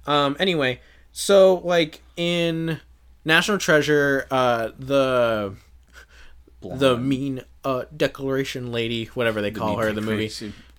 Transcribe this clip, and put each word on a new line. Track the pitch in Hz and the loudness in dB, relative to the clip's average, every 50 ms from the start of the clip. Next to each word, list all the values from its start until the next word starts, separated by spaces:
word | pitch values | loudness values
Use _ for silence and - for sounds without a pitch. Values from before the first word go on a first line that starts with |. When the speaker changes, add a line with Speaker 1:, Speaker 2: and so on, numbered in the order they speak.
| - | -4
Speaker 1:
Um, | 143 147 147 143 139 143 156 | -2 0 2 2 0 0 -2
anyway, | 185 196 175 151 135 127 123 - - - _ - - _ | -2 0 0 0 0 -2 -2 -6 -12 -20 _ -20 -20 _
so, | _ - - - 202 196 190 190 185 175 170 | _ -8 0 4 6 8 8 8 6 2 0
like, | 175 175 170 160 151 - - - - _ 170 | 0 2 2 2 0 -4 -14 -20 -16 _ -4
in | 170 175 175 170 170 170 165 165 160 165 156 131 - - - _ _ - - _ _ | -2 -2 0 0 0 0 -2 -2 -4 -4 -6 -6 -10 -18 -20 _ _ -20 -20 _ _
National | 151 160 170 175 - 208 | 2 2 2 4 2 -2
Treasure, | 180 - - 160 151 135 143 151 147 143 143 139 135 - - | 0 2 2 4 4 4 4 2 2 2 2 0 -2 -2 -2
uh, | 135 131 127 123 120 117 113 110 - - | 0 2 2 2 2 0 -2 -6 -8 -10
the, | 135 131 139 139 135 131 127 123 120 117 113 107 104 98 95 - - _ _ - _ _ _ - - _ - - - - - - - - - - | -6 0 0 2 2 2 2 2 2 2 0 -2 -4 -4 -8 -12 -18 _ _ -20 _ _ _ -20 -20 _ -20 -20 -20 -20 -20 -20 -20 -20 -20 -18
the | - 92 131 | -14 -12 -2
Speaker 2:
Blonde. | 131 139 131 123 120 127 139 | 2 2 2 2 2 0 -2
Speaker 1:
mean, | 135 127 139 139 131 127 - - - - - | -2 -2 -2 -6 -6 -8 -10 -16 -20 -10 -6
uh, | 135 131 127 - - 156 | -6 -4 -4 -6 -10 -4
declaration | 151 156 135 - - 139 135 135 135 135 - - 127 123 120 | -2 -2 -2 -2 -6 -6 -4 -4 -4 -4 -4 -8 -10 -8 -6
lady, | 120 117 113 113 117 113 113 | -4 -4 -4 -2 -4 -6 -6
whatever | - - 127 120 113 110 107 | -6 -6 -2 -2 0 0 0
they | 104 104 | -2 -4
Speaker 2:
The | 110 110 | -4 -4
Speaker 1:
call | 113 110 | -2 -2
Speaker 2:
mean | 107 113 | -2 0
Speaker 1:
her | 113 107 | 0 -2
in | 107 | -2
the | 107 | -2
movie. | 107 110 107 104 107 107 | -4 -4 -2 -2 -4 -6
Speaker 2:
declaration | - - 113 104 - - - - - | -6 -10 -12 -12 -14 -16 -20 -20 -20